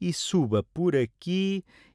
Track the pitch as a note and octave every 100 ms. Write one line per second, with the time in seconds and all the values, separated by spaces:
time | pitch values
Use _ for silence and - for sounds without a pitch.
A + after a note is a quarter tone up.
0 | F3+ D#3+ - F#3+ B2 G#2+ - - F3 C#3+
1 | A#2 - - F#3 F#3+ G3 - - _